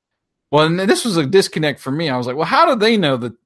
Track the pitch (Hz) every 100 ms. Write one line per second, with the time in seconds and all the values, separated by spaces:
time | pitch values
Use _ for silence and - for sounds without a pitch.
0 | _ _ _ _ _ 147 156 175 196 370
1 | 240 170 135 190 185 180 151 135 135 143
2 | 165 127 123 131 165 262 339 247 214 220
3 | 156 131 120 -